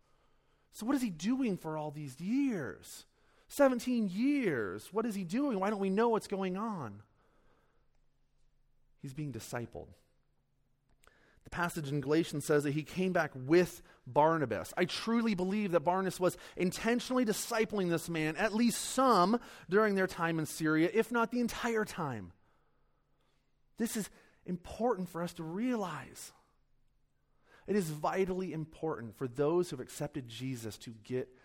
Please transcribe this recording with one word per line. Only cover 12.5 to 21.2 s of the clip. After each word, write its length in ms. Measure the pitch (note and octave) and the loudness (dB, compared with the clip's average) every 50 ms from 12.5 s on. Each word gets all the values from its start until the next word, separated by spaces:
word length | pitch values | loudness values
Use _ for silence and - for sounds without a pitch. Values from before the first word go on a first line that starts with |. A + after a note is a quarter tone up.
| D3+ D3 C#3+ | 4 4 4
that 80 | D3 | 2
he 100 | C#3+ D#3 | 0 -2
came 300 | D3 - - F3+ F#3 F#3 | -4 -4 -2 -2 0 0
back 180 | F3+ E3+ D#3 - - | 2 0 0 -2 -4
with 440 | B2+ B2+ C3+ E3 F3+ F3 - - - - - - _ - | -4 2 6 6 6 6 4 0 -10 -18 -20 -20 _ -8
Barnabas. 680 | C3 A#2 D3 D3+ D#3+ E3 D#3+ C#3 A2+ G#2+ F2 - - - | 0 4 6 6 6 6 4 2 0 -2 -2 -4 -4 -2
I 80 | F3 F#3 | -2 -2
truly 520 | - - - - A3+ A3+ A#3 A3+ A3+ G3+ | -2 -2 -2 0 2 2 2 2 2 0
believe 340 | E3+ F#3 F#3+ G#3 G#3+ G#3 F3+ | 0 0 0 0 0 2 2
that 140 | E3+ E3 C#3+ | 2 2 4
Barnabas 340 | F3 F#3 F#3+ F#3+ F3+ - - | 2 2 2 0 -2 0 2
was 180 | F3+ F3 - - - - - | 2 2 2 0 -8 -10 -4
intentionally 680 | - F#3 F#3 - - - A3+ B3 A#3+ - - B3+ B3+ B3 | -2 -2 0 0 0 0 2 2 0 0 0 2 2 2
discipling 640 | G#3+ F#3+ - - - A#3 A3 A3+ - G#3 G3+ F#3 F3 | 2 0 -2 -2 -2 0 0 0 0 0 0 2 2
this 200 | E3 D#3+ - F3 | 2 0 0 -2
man, 260 | E3 D#3 D#3 D#3 D#3+ | -2 0 0 0 0
at 160 | D3+ G#3 G#3+ | 0 0 2
least 280 | G3+ A3 A#3+ A3+ - - | 2 4 4 4 2 0
some, 580 | - - - C4 C4+ B3+ A3 F3+ F3+ G3 A#3+ A#3 - - - - - - | -2 -2 2 4 6 6 8 8 6 6 4 2 0 -6 -20 -16 -4 2
during 240 | F#3 G#3+ A3 G#3 G3 | 4 4 4 4 4
their 140 | F#3+ F#3+ F#3 | 2 0 0
time 320 | - F3+ E3 E3 E3 D#3+ | 0 -2 -2 0 0 0
in 60 | D3+ | -2
Syria, 440 | - - - D#3+ D#3 D#3 D#3 E3 F3+ | -4 -4 0 2 2 4 4 4 4
if 200 | - A3+ G#3+ - | 4 2 0 2
not 180 | B3 A#3 | 2 0